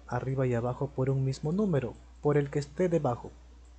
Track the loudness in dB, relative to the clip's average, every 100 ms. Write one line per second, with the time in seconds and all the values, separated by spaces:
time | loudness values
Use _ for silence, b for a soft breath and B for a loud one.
0 | -6 -4 -2 0 2 2 0 -2 -4 -2
1 | 0 0 0 -2 -2 0 2 2 0 -8
2 | -18 -2 2 2 2 -2 -4 0 2 2
3 | 0 -2 -6 -18 -20 -20 -20